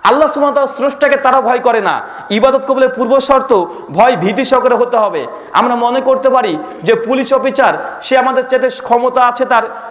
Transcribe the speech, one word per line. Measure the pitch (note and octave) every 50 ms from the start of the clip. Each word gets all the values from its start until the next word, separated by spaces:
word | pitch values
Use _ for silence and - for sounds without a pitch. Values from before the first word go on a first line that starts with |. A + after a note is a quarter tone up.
আল্লাহ | - F#3+ A#3+ C#4+ D#4 C#4+
সুবহানাহু | D4 C#4+ C#4+ C#4+ C4 C#4+
ওয়া | C#4
তাআলা | C4+
স্রষ্টাকে | - - A#3+ C#4+ C4+ - D4 C#4 C#4
তারা | C#4 C#4 C4 B3+ C4+
ভয় | A#3+ A3+ B3 B3
করে | - B3 A3+ A3+
না। | G3+ F3+ D3 A#2 - - - - - -
ইবাদত | G3 G#3+ G#3 C4+ C4 C4 C4+
কবুলের | C4 C4+ C4 C4 B3+
পূর্ব | B3+ - B3+ A3+ C4 C4+
শর্ত | C4 - C#4 C4 C4 C4 B3 G3 F3 E3 - - - -
ভয় | C#3 F3 A3 B3+ B3+
ভীতি | F3 E3 F#3+ A3 A3+ C4+
সহকারে | C4 C4 B3+ - B3+ B3
হতে | G#3 A#3+ A#3+ A#3+
হবে। | A3+ G#3+ G3+ F3 D#3 B2+ - - - - -
আমরা | - F3 A3 B3 B3
মনে | A#3 A#3 A#3+ B3 C4
করতে | B3+ C4 C4 C4 C4+ C4
পারি | B3+ C4 A#3 G3+ D#3+ D#3 - - - -
যে | - D#3+ A3+
পুলিশ | - - G#3+ C4 C4 B3+ -
অফিসার, | C4+ C4 - C4+ - - B3+ G3+ D3+ D3+ - - - -
সে | - - C4 C4
আমাদের | B3 C4 B3+ B3+ B3+ -
চাইতে | B3+ B3+ B3+ B3+
ক্ষমতা | B3+ - - - A#3+ A#3+ B3 B3+ A#3+ B3+ B3
আছে, | B3 A#3+ A#3+ C4
তার | B3+ B3+ A3+ A3 A3+ - - - -